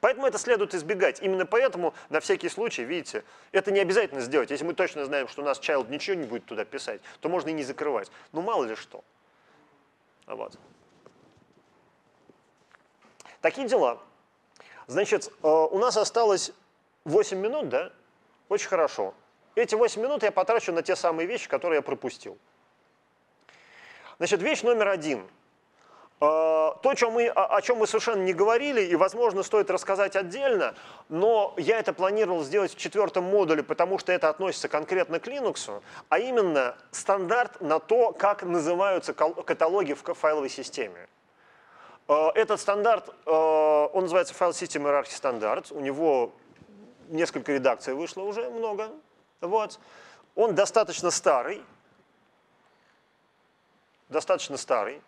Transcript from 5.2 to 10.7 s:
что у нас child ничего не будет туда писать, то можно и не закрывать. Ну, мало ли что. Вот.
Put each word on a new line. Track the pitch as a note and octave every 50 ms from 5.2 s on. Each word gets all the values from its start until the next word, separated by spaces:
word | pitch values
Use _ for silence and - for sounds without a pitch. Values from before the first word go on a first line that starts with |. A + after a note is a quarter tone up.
| C3+
что | A2+ - - C#3+
у |
нас | D3 C3+ -
child | - - D#3 C#3 B2+ A2
ничего | C3+ D3 - - G3
не | F3+ D3+
будет | A2+ A2+ A#2 -
туда | - A#2+ G#2+ G#2
писать, | - - C#3 - - A2 G2+ _ - - -
то | - D3+
можно | E3+ F3+ D3 D#3
и | D#3+
не | D#3 C#3+
закрывать. | B2 C3+ - D3+ D3+ C#3 A2 G2 - - - - _
Ну, | _ D#3
мало | F3 G#3 A#3 F#3+ C3+
ли | A2+ A2
что. | - - _ - - - _ _ _ _ _ _ _ _ _ _ _ _ _ _ _ _ _ _ _ _ _ _ _ _
Вот. | - - A2+ A2 G#2 - - _ _